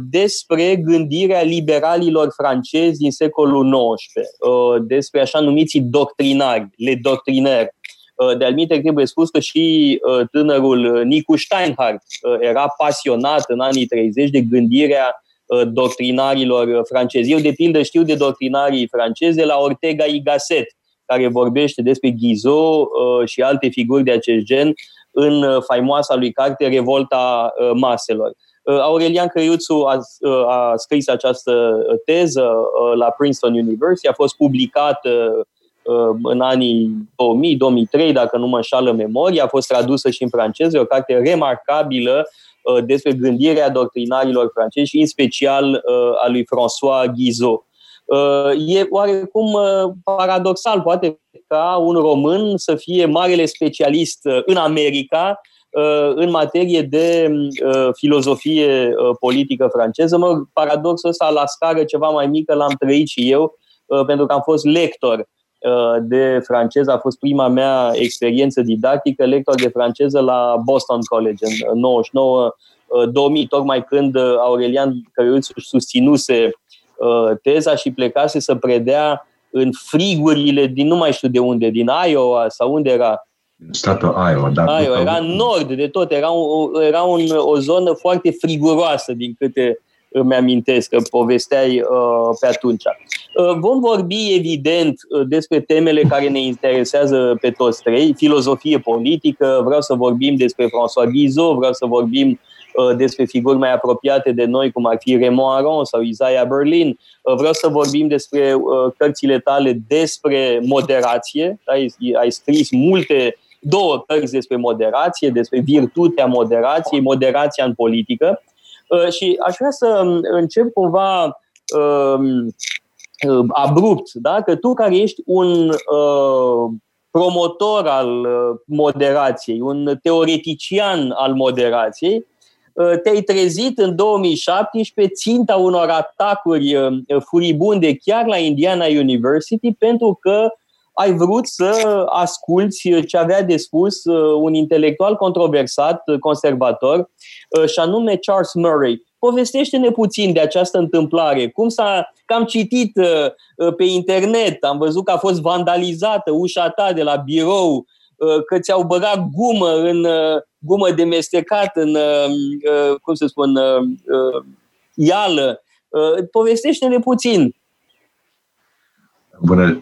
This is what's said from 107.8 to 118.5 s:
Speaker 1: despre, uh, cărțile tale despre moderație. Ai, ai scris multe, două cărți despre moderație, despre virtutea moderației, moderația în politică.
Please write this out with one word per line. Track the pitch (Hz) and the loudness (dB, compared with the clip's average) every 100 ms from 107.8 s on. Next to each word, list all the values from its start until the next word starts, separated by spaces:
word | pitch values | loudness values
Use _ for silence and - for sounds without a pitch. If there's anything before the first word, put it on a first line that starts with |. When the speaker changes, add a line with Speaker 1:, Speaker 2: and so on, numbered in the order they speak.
| 143 147 156 | 0 0 0
Speaker 1:
despre, | 143 - 143 135 | -2 -2 0 2
uh, | 135 131 131 131 - | 2 0 0 0 0
cărțile | 147 - 139 131 | -2 0 0 0
tale | 139 139 135 120 110 | 0 0 0 -2 -2
despre | 151 156 - 151 139 131 120 | -2 -2 -2 -2 0 0 0
moderație. | 123 139 160 135 123 120 - 147 170 208 | 0 0 2 0 0 -2 -4 -4 -4 -6
Ai, | - 135 127 - 123 120 | -4 -2 -2 -4 -2 0
ai | 120 | 0
scris | - - 151 143 | -2 0 0 2
multe, | 127 156 190 - 143 120 - _ _ | 2 2 2 2 0 0 -4 _ _
două | 147 190 185 131 - | -2 0 0 -2 -2
cărți | 151 135 | -2 0
despre | 131 120 123 | -4 -4 -2
moderație, | 120 110 110 123 170 175 143 | -2 0 0 0 -2 0 -2
despre | 120 113 131 | 0 -2 -2
virtutea | 131 147 123 170 170 170 127 | 2 2 2 0 0 2 0
moderației, | 123 113 117 123 156 160 143 | 2 2 2 2 0 -2 -2
moderația | 131 131 131 139 147 143 | 0 2 2 0 -2 -2
în | 131 | -4
politică. | 113 117 113 107 120 165 202 _ | 0 0 0 -2 -2 0 -2 _